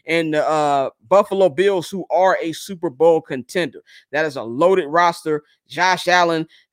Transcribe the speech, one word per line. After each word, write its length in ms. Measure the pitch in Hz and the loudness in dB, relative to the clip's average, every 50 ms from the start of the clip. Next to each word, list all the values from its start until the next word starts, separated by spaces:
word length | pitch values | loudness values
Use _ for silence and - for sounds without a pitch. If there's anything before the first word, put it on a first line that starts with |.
| _ | _
in 260 | 151 160 170 165 156 | -2 -2 -2 0 0
the, 120 | 151 151 131 | 0 0 0
uh, 460 | 143 156 156 147 147 143 139 135 120 - _ _ | 0 0 0 0 0 0 0 0 -2 -6 _ _
Buffalo 420 | 110 185 202 208 - 196 190 190 175 | 2 2 2 2 2 2 2 2 2
Bills 400 | 135 170 190 202 196 180 151 - | 2 0 0 0 0 -2 -4 -6
who 160 | 196 185 - - | -8 -10 -6 -4
are 260 | 151 170 185 190 165 - | -2 0 2 2 0 0
a 120 | 160 165 | -4 -6
Super 380 | 156 - - - 196 165 175 165 | -8 -10 -12 -14 -10 -8 -8 -8
Bowl 300 | 127 131 160 170 165 160 | -2 2 4 4 4 2
contender. 640 | - - 147 131 120 - - 185 165 135 95 - - _ - - _ _ | 0 -6 -10 -10 -10 -6 -4 -4 -4 -4 -6 -12 -20 _ -20 -20 _ _
That 140 | 135 147 160 | -4 -4 -4
is 100 | 156 131 | -4 -6
a 80 | 135 | -8
loaded 460 | 107 113 117 131 165 185 190 185 151 139 | -10 -6 -2 2 2 4 4 2 0 0
roster. 560 | 151 170 175 170 170 - - 160 151 147 - _ _ _ _ - | 2 2 2 2 0 -2 -4 -6 -6 -6 -6 _ _ _ _ -12
Josh 400 | 131 160 180 185 185 170 - 175 | -4 -2 0 0 0 0 0 2
Allen, 400 | 180 180 175 170 165 160 165 - _ _ _ _ | 2 4 4 2 0 -2 -6 -8 _ _ _ _